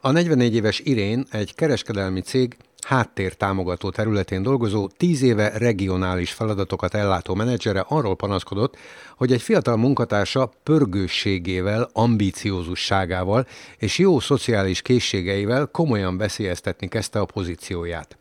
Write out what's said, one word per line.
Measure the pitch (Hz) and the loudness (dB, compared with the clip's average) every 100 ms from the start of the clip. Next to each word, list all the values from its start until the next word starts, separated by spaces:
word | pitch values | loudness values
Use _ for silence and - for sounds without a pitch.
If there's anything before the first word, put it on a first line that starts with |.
A | 135 | 2
negyvennégy | 151 175 147 123 | 2 4 4 4
éves | 113 107 98 | 4 0 -2
Irén | - 123 98 117 139 | 0 0 0 -2 -4
egy | 107 101 | -4 -6
kereskedelmi | - 160 120 - 104 95 92 | -2 0 0 -2 -4 -2 -2
cég | - 131 123 - - _ - | -2 0 0 -4 -20 _ -2
háttértámogató | 131 113 - 92 - 101 98 90 90 98 | 0 0 -2 -6 -2 -2 -2 -2 -4 -4
területén | 92 107 104 92 95 | -2 0 0 -2 -2
dolgozó, | 101 135 117 104 98 | 0 0 0 -2 -4
tíz | _ 180 156 | _ 0 4
éve | 127 110 104 107 | 4 4 2 2
regionális | 120 104 98 92 92 92 87 | 0 2 0 0 0 0 -4
feladatokat | - 110 104 95 92 90 | -4 -4 -2 -2 -2 -2
ellátó | 107 101 92 - | 0 0 0 -2
menedzsere | 95 113 123 - 95 92 | -2 0 0 -2 -2 0
arról | 151 117 92 | 0 0 -2
panaszkodott, | 101 98 - 98 123 - - - - - | -2 -2 -4 -4 -4 -4 -20 -20 -20 -4
hogy | 127 | 2
egy | 127 | 2
fiatal | - 214 - 117 | 2 2 2 2
munkatársa | 123 135 117 104 98 135 127 _ | 2 2 0 0 0 0 -2 _
pörgősségével, | - 156 127 95 92 - - 95 87 92 92 107 120 | 0 2 4 0 -2 -2 -2 -2 -2 -2 0 0 -2
ambiciózusságával | - 117 113 101 - 107 95 85 90 - 98 92 90 92 110 131 - - - | 2 2 4 2 0 -4 -4 -4 -6 0 0 0 -2 0 0 0 -8 -20 -6
és | 104 - | -4 2
jó | 190 156 | 4 4
szociális | - 139 - 110 95 90 | 2 -2 2 0 2 -2
készségeivel | - 123 - 101 90 98 101 127 147 | 2 2 2 -2 -2 -2 0 0 -2
komolyan | - 165 110 95 92 | -2 0 2 0 -2
veszélyeztetni | 104 - 101 90 - 90 95 | -4 -2 -4 -4 -6 -6 -4
kezdte | 113 104 107 | -4 -4 -4
a | |
pozícióját. | 95 - 90 85 - 87 85 82 78 - | -4 -4 -6 -8 -8 -8 -6 -8 -12 -20